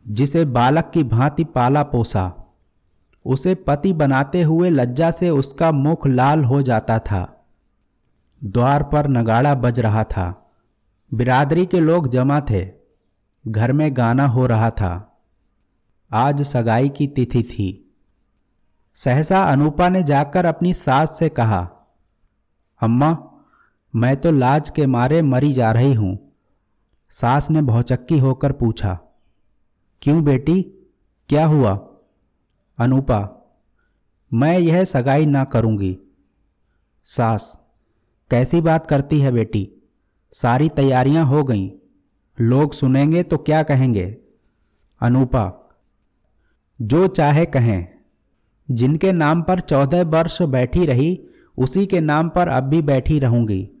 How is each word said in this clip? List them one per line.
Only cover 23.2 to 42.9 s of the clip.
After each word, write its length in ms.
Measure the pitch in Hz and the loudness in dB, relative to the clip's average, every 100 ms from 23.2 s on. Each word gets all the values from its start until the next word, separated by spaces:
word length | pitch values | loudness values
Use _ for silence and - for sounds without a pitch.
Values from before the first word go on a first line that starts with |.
| - _ _ _ _ _ _ 113 | -8 _ _ _ _ _ _ -2
मैं 220 | 120 139 | 0 0
तो 140 | 170 | 2
लाज 380 | 147 123 147 - | 2 2 0 -2
के 160 | - 139 | -2 0
मारे 360 | 120 123 160 | 2 2 2
मरी 320 | 151 127 143 | 2 2 2
जा 180 | 127 113 | 2 2
रही 220 | 113 135 | 2 2
हूं।" 240 | 120 98 98 _ _ _ _ _ _ _ _ _ | 2 -2 -6 _ _ _ _ _ _ _ _ _
सास 420 | - 120 139 147 | -4 0 0 0
ने 100 | 156 | 0
भौचक्की 580 | 139 113 123 - - 160 | 2 0 0 -4 0 0
होकर 320 | 131 131 143 | 2 0 -4
पूछा, 480 | 127 117 104 98 90 _ _ _ _ _ _ _ _ _ _ | -2 -4 -2 -6 -6 _ _ _ _ _ _ _ _ _ _
"क्यों 220 | 143 160 | 0 2
बेटी, 380 | 143 131 143 185 175 - _ _ _ _ - | 2 0 2 0 -2 -12 _ _ _ _ -2
क्या 160 | 143 156 | 0 2
हुआ?" 420 | 151 113 98 - - _ _ _ _ _ _ _ - | 2 2 -2 -8 -20 _ _ _ _ _ _ _ -4
अनूपा, 720 | 120 131 135 110 101 - _ _ _ _ _ _ _ _ _ | 0 0 0 -2 -4 -12 _ _ _ _ _ _ _ _ _
"मैं 260 | 117 147 180 | 0 2 2
यह 260 | 170 170 185 | 2 2 0
सगाई 400 | - 123 139 156 | 0 0 2 2
ना 180 | 139 | 0
करूंगी।" 540 | 131 117 110 107 95 90 _ _ _ _ _ _ _ _ _ _ | 0 0 0 -2 -4 -6 _ _ _ _ _ _ _ _ _ _
सास, 560 | - - 113 110 - - _ _ _ _ _ _ _ | -10 -2 -2 -2 -6 -18 _ _ _ _ _ _ _
"कैसी 320 | 123 127 170 | -2 2 0
बात 240 | 165 160 - | 2 0 0
करती 340 | 143 139 151 | -2 0 0
है 120 | 139 | 0
बेटी, 400 | 120 110 107 98 _ _ _ _ _ _ | 0 -2 -4 -6 _ _ _ _ _ _
सारी 380 | - 120 123 156 | -4 -2 0 0
तैयारियां 560 | - 135 127 131 156 151 | 0 0 2 2 2 2
हो 180 | 147 | 0
गईं, 280 | 135 107 98 - _ _ _ _ _ - | 0 -2 -4 -12 _ _ _ _ _ -2
लोग 320 | 117 131 151 | 0 2 0
सुनेंगे 500 | - 135 | 0 0